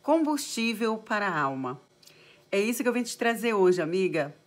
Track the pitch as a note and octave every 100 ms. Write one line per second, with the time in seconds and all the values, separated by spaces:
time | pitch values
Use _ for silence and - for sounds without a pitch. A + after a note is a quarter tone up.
0 | - D#4+ D4+ D4 - - A3+ A3 A3+ A3
1 | - G#3+ G3+ E3 C#3+ C3+ B2+ D3 _ _
2 | - - - - _ G3 G#3+ A#3+ B3 A#3+
3 | A#3+ - A#3 A3+ A#3 G#3+ F#3 F3 D#3+ F3+
4 | F#3 D#3 D3 -